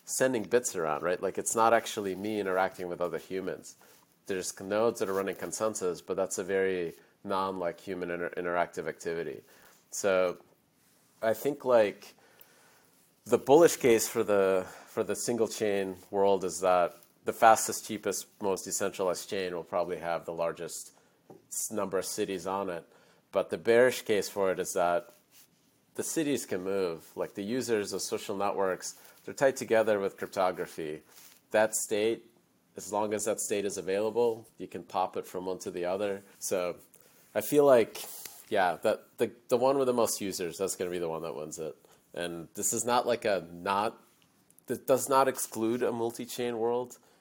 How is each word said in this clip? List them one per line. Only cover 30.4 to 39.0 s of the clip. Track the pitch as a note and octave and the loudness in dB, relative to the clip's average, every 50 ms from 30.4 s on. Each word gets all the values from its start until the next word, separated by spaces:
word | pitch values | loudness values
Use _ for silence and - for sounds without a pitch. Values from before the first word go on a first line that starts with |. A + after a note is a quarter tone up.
| F#2+ F#2 F2+ E2 F2 - - - D#2+ D2+ D2+ D#2 - _ - - - - - _ _ _ | 0 0 0 -2 -6 -8 -8 -8 -8 -8 -8 -10 -12 _ -20 -20 -20 -20 -20 _ _ _
That | - G#2+ A2 A2 - | 2 2 2 2 2
state, | - - - A2 G#2 G#2+ A2+ A#2 - - - _ _ _ _ _ _ _ _ - | -2 -4 -2 0 0 2 0 0 -2 -6 -14 _ _ _ _ _ _ _ _ -18
as | G2 - - G2+ | -16 -10 -4 -2
long | G#2 G#2+ G#2 G#2+ | -2 -2 0 -2
as | G#2 G2 | -2 -2
that | A2 G2+ - | -2 -2 -2
state | - - G#2+ G2+ G2 | -2 -2 -2 -2 -2
is | G2+ F#2 | -2 -4
available, | F#2+ E2+ F2+ F#2+ G2+ G#2+ A2 G#2+ A#2 A#2+ A#2 A2+ A#2 A2+ - _ | -6 -4 -2 -2 0 0 0 0 0 0 0 0 -2 -8 -18 _
you | - F#2+ F2 | -16 -14 -12
can | - F#2 E2+ | -12 -12 -10
pop | - - F#2+ F#2 - - | -6 -2 -2 -2 -2 -2
it | G2 F2+ | -6 -8
from | - - F#2 F2+ | -8 -8 -8 -6
one | F#2+ F#2 E2+ | -6 -6 -6
to | - G2+ F2+ | -6 -8 -6
the | F2+ F2 | -4 -4
other. | F2 F#2+ G2 G#2 G2+ G2 G2 - - - - | -2 -2 -2 -2 -2 -4 -6 -10 -16 -18 -12
So | - - G2+ F#2 F2+ F2 E2+ - - _ _ - _ _ _ _ _ _ - | -6 -4 -2 -2 -2 -2 -4 -8 -12 _ _ -20 _ _ _ _ _ _ -4
I | G#2+ | -4
feel | - - C#3+ D3 C#3+ | -2 2 4 6 8
like, | C#3+ C3 A#2+ G#2+ - - - - - - - - - - - - - | 8 8 8 6 4 -2 -12 -14 -14 -14 -14 -14 -16 -16 -16 -10 -2
yeah, | A2 G2 F#2 F2 D#2+ - - | 0 2 2 2 2 0 0
that | A2 G2 - | 0 0 0